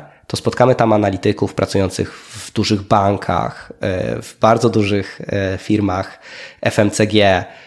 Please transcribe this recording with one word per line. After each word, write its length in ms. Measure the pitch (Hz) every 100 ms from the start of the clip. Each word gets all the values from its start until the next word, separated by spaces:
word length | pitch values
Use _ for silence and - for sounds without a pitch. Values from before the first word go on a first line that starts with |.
| - _ -
to 100 | -
spotkamy 380 | 120 - 151 127
tam 180 | 117
analityków 600 | 104 101 92 104 98 101
pracujących 600 | - 98 101 95 - -
w 380 | - - - -
dużych 300 | - 101 107
bankach, 880 | 98 107 98 98 - 87 57 - - -
e, 420 | - 92 - -
w 180 | - -
bardzo 300 | 110 117 117
dużych, 520 | 107 101 104 95 - -
e, 300 | 101 98 95
firmach 640 | - 104 101 92 95 - - - - -
F 180 | 104 -
M 120 | 101
C 160 | - 104
G, 380 | 107 101 90 98 -